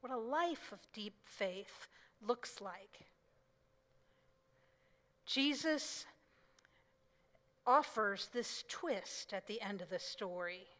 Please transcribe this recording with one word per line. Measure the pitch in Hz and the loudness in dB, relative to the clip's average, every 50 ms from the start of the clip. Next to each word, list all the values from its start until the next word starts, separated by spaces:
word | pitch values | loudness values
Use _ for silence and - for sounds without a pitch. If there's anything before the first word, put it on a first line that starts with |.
what | - 247 | -4 -2
a | 262 240 | -2 -2
life | 220 233 269 311 349 349 320 - - - 220 | 0 2 2 4 4 4 2 -2 -6 -12 -14
of | 185 - - | -14 -16 -16
deep | _ 226 208 214 208 - - | _ -8 -8 -8 -10 -12 -20
faith | - - - 214 190 180 190 196 - - - - - - - - - _ _ | -20 -4 -2 -2 0 0 -4 -8 -10 -14 -16 -18 -18 -18 -20 -20 -20 _ _
looks | 220 208 240 240 - - - - | 0 0 0 0 0 -10 -10 -8
like. | 202 196 175 190 196 208 - - - - _ _ _ _ _ _ _ _ _ _ _ _ _ _ _ _ _ - _ _ _ _ _ _ _ _ _ _ _ _ _ _ _ _ _ _ _ _ _ _ _ _ _ | -8 -8 -8 -10 -14 -18 -20 -20 -20 -20 _ _ _ _ _ _ _ _ _ _ _ _ _ _ _ _ _ -20 _ _ _ _ _ _ _ _ _ _ _ _ _ _ _ _ _ _ _ _ _ _ _ _ _
Jesus | - - 262 269 294 294 254 - 320 311 285 - - - - - - - _ _ _ _ _ _ _ _ - _ - _ _ _ _ _ _ _ _ _ _ _ _ _ - _ _ _ _ _ | -2 2 4 6 6 4 4 4 4 4 4 2 -4 -6 -8 -8 -12 -16 _ _ _ _ _ _ _ _ -20 _ -20 _ _ _ _ _ _ _ _ _ _ _ _ _ -20 _ _ _ _ _
offers | - 247 285 294 - - 226 214 202 196 190 - - - | 8 8 8 8 6 2 2 2 2 2 0 -4 -4 -2
this | 240 233 - - - - - | -4 -2 -2 -4 -6 -6 -8
twist | - - - 339 254 196 - - - - - - - | -8 -6 -2 -2 -2 -2 -2 -6 -8 -10 -8 -6 -6
at | 190 - - | -8 -6 -4
the | 208 226 | -6 -4
end | 220 196 202 196 | -4 -4 -4 -6
of | 180 160 | -6 -4
the | 185 170 | -6 -4
story. | - - - - 214 185 175 180 175 175 180 185 190 - - - | -4 -6 -6 -6 -6 -6 -4 -4 -4 -4 -6 -8 -12 -18 -20 -20